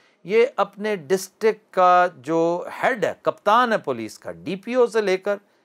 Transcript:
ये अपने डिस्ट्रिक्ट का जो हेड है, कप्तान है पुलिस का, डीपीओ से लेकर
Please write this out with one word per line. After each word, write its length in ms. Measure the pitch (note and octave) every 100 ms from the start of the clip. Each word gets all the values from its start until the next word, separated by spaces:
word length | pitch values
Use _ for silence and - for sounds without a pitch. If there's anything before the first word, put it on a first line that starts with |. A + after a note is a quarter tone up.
| _ _ E3+
ये 280 | A3 B3 -
अपने 400 | G3+ - G#3+ G3+
डिस्ट्रिक्ट 640 | C#3 F#3+ - _ A3 G#3+ _
का 340 | - F3+ F3+ F3+
जो 600 | D3+ B2 E3 E3 F3 -
हेड 360 | - G3 B3+ C#3+
है, 140 | - D#3+
कप्तान 460 | D#3 G3+ A3+ B3
है 60 | G3+
पुलिस 400 | C#3+ A#2+ G#2+ -
का, 140 | A2
डीपीओ 560 | E2+ E2+ F#3+ A#3 B3+ A#3
से 140 | A3
लेकर 380 | G3+ F#3 G3+ G3+ _ _